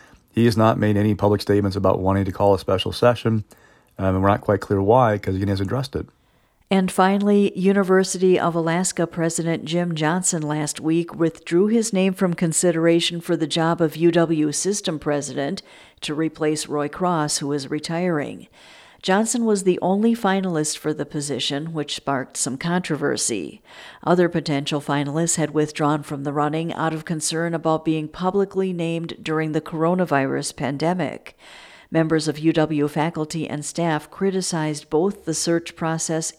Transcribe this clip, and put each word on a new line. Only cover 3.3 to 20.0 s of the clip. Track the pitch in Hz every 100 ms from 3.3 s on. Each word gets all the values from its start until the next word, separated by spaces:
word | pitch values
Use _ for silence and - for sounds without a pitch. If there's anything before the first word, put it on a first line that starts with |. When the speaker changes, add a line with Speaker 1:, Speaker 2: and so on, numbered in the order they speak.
| 110 - - _ _ _ -
Speaker 1:
um, | 95
and | 92
we're | 98
not | 104
quite | - 98
clear | - 101
why, | 98 123 120 104
'cause | 101
he | 95
hasn't | 101 98
addressed | 95 123 135 -
it. | - _ _ _ _ _ -
Speaker 2:
And | 190 185
finally, | - 190 202 202 202 202 -
University | 185 196 185 190 185 180 185 180
of | 170
Alaska | 165 165 170 180 - 170
President | 175 165 165 165 165
Jim | 147 175 175 160
Johnson | 156 180 180 170
last | 151 151 151 -
week | 156 165 165 -
withdrew | 165 160 - 170 208
his | 226 214
name | 190 190
from | 190 185
consideration | 165 170 160 180 165 165 170 170 175
for | - 170
the | 156
job | 165 165 165
of | 165 156
U | 170
W | 170 165 160 151
system | 147 185 208 - 156
president | 151 147 139 131 139 190 - - - _
to | -
replace | 151 160 156 156 151 -
Roy | 147 147
Cross, | - 180 170 147 -
who | 143
is | 143 135
retiring. | 151 151 165 180 156 123 98 - _ - - - -
Johnson | - 190 220 247
was | 226 208
the | 185 180
only | 180 196